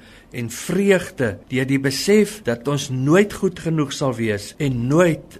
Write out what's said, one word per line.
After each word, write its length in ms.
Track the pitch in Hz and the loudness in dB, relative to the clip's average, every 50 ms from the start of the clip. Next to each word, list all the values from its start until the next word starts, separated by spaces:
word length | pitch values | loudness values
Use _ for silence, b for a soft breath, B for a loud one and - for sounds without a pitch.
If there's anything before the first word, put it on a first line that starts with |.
| B B B B B B | B B B B B B
en 180 | - 123 120 113 - | -10 -8 -8 -8 -8
vreugde 760 | - - - 175 185 202 196 190 175 - - - - 127 110 95 - - - | -10 -6 -4 -2 2 4 4 4 4 2 -4 -4 -2 -2 -2 -2 -6 -8 -4
deur 180 | 127 127 131 | -2 -2 0
die 140 | 131 139 135 | 0 0 0
besef 580 | 135 139 135 - - 196 208 214 208 208 - - - | 0 0 -2 -2 2 4 4 4 4 2 -2 -6 -4
dat 220 | 117 117 - - 143 | -4 -4 -4 -2 -4
ons 200 | 147 139 - - 127 | -4 -4 -4 -4 -4
nooit 400 | 127 131 143 160 196 208 208 - | -2 2 4 4 4 4 2 0
goed 260 | - 196 190 180 - - | -4 -4 -4 -4 -4 -4
genoeg 280 | 165 165 156 147 135 - | -2 0 0 -2 -2 -4
sal 180 | - 151 135 120 | -4 -2 -2 -2
wees 360 | 113 113 110 104 98 - - - | -2 -2 -2 -2 -4 -6 -10 -8
en 300 | - 151 139 131 117 117 | -4 -4 -2 -2 -2 -2
nooit 520 | 127 143 165 185 170 151 - - - - | 2 2 4 4 4 2 -2 -6 -14 -20